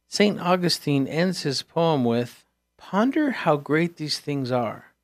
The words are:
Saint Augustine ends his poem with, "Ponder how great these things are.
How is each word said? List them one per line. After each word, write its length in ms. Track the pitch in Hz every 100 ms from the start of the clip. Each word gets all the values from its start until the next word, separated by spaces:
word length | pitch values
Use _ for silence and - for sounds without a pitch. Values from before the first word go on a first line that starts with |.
| _
Saint 320 | - 208 -
Augustine 680 | 175 180 175 - - 143 135
ends 340 | 156 185 180
his 220 | 147 127
poem 420 | - - 165 151 120
with, 400 | 117 120 - _ _ _ _
"Ponder 540 | - 185 240 311 294
how 260 | 226 175 147
great 400 | 143 151 170 170
these 220 | 151 -
things 320 | - 143 127
are. 400 | 123 113 107 - _